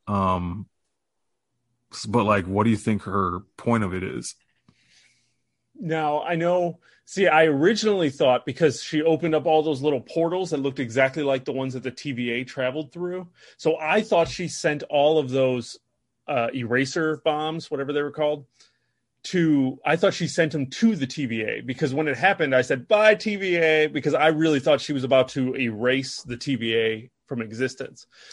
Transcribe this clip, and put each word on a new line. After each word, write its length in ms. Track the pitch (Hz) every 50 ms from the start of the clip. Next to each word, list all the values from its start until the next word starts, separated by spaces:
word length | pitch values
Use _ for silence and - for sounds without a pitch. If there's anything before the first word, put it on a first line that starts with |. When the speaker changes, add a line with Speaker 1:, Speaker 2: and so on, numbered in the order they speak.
| _
Speaker 1:
Um, 600 | - 104 98 95 92 92 90 90 87 87 107 - - _ _ _ _ _ _ _ _ _ _ _ _ _ _ _ _ _ _ _ _ _ _ _ _ -
s-, 140 | - -
but, 160 | 113 101 120 104
like, 240 | 104 104 98 87
what 160 | 87 98 101 107
do 80 | 117
you 60 | 110
think 260 | 101 - 117 110 98 -
her 380 | 104 95 101 95 90 87 90 - _ _
point 260 | - - 120 120 113 107
of 100 | 92 90
it 120 | 92 92
is? 320 | 92 - - - - - _ _ _ _ _ _ _ _ _ _ _ _ _ _ _ _ _ _ _ _ _ _ _ _ _ _ _ _
Speaker 2:
Now, 480 | - 233 160 160 160 156 151 147 151 -
I 140 | - 175
know, 420 | 165 165 170 180 180 175 175 165 - _ _ _ _ _
see, 200 | - - 190 196
I 200 | 175 151 160 160
originally 640 | 160 147 135 151 190 233 208 214 214 208 190 170 147
thought 360 | 139 - 160 139 127 127 -
because 360 | - 131 - 170 151 127 - -
she 200 | - - 151 151
opened 320 | 165 160 147 170 170 156
up 120 | 151 139
all 180 | 170 156 156 151
those 180 | 160 151 127 135
little 180 | 151 143 127
portals 500 | 117 - - 165 165 165 170 185 190 170
that 80 | 165 143
looked 200 | 135 139 135 139
exactly 460 | 135 117 110 131 135 135 139 160 147
like 200 | 139 135 135 135
the 80 | - 127
ones 220 | 131 131 131 123
that 80 | 127 117
the 80 | 131
T 220 | 123 - - 147 131
V 180 | 117 123 120
A 140 | 117 120 131
traveled 480 | 127 - - 127 127 135 156 156 131 -
through. 360 | 170 175 175 175 185 180 175 _ _ - - -
So 200 | - - 160 156 -
I 220 | 160 151 175 214
thought 280 | 208 - 214 170 170 -
she 200 | - - 180 151
sent 360 | - - - 160 151 147 -
all 340 | - 147 147 143 151 160 156
of 100 | 143 127
those, 480 | 127 135 131 131 127 123 117 - - - _ _ _ _ _ _ _ _ _ -
uh, 200 | 147 127 117 117 123
eraser 680 | 135 120 107 117 127 139 135 - 180 160 156 156 143 -
bombs, 460 | 160 151 151 156 156 160 165 156 -
whatever 220 | 151 135 139 135 147
they 100 | 147 147
were 80 | 147
called, 360 | 147 - 156 151 151 147 139 - _ _ _ _ _ _ _ _ _ _ _ _ _ _ -
to, 540 | - - 180 170 160 151 139 131 131 135 - -
I 120 | 143 156
thought 180 | 170 208 196 190
she 140 | - 170 143
sent 240 | - - 165 156 160
them 180 | 156 139 135
to 260 | - - 226 226 220
the 100 | 180 135
T 200 | 131 - - 143
V 160 | 117 113 110 110
A 180 | 107 110 110
because 320 | - 123 127 - 156 - 127
when 160 | 147 160 151
it 80 | 131
happened, 380 | 117 151 190 202 - 160 143 131
I 80 | 127 127
said, 260 | - 147 131 120 -
"Bye, 260 | 220 208 214 214 214
T 220 | - - 214 208
V 200 | 196 196 185 175
A," 300 | 170 165 160 156 156 151
because 280 | 151 147 151 - 151 143
I 140 | 143 147 160
really 320 | 160 151 160 160 151 139
thought 200 | 120 160 147 135
she 120 | - - 147
was 120 | 135 127
about 240 | 127 135 131 127 131
to 240 | - 143 131 127 123
erase 680 | 131 131 117 107 104 117 123 131 135 135 131 - - -
the 140 | - 117
T 180 | 113 - 143 139
V 220 | 113 113 113 113
A 340 | 113 113 113 110 110 117 127 _ _ _
from 160 | - 143 120 113
existence. 640 | 107 110 110 127 127 - - - - - - - _ _ - - -